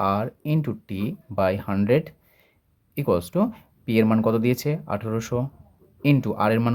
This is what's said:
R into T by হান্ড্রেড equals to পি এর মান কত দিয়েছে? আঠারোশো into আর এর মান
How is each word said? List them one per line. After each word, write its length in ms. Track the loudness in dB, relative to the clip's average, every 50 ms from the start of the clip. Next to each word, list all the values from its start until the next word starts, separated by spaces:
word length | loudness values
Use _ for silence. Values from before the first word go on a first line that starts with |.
| 0 0 0 0
R 40 | -2 -4 -8 _ -4 -2
into 200 | -2 0 0 -2 -6 -8 _
T 40 | -10 -6 -6 -4 -6 -6 -10 _ -8 -4
by 160 | 0 0 0 0 -2 -4
হান্ড্রেড 400 | -2 0 0 2 2 2 2 0 -4 -16 _ _ _ _ _ _ _ _ _ _ _ _ _ _ _ -8
equals 300 | -6 -2 0 0 0 -2 -2 -2
to 80 | -2 -2 -2 -4 -10 -20 _ _ _ -4
পি 80 | 0 2 4
এর 60 | 4 4
মান 100 | 4 2 2
কত 100 | 2 2 2 2
দিয়েছে? 240 | 0 0 0 -2 -4 -4 -4 -6 -6 -6
আঠারোশো 460 | -6 -4 -4 -4 -4 -4 -4 -4 -4 -4 -6 -10 -16 -20 -20 _ _ -20 _ _ _ 2
into 260 | 2 4 4 2 0 -2 0 2
আর 80 | 2 2
এর 80 | 2 2
মান 80 | 2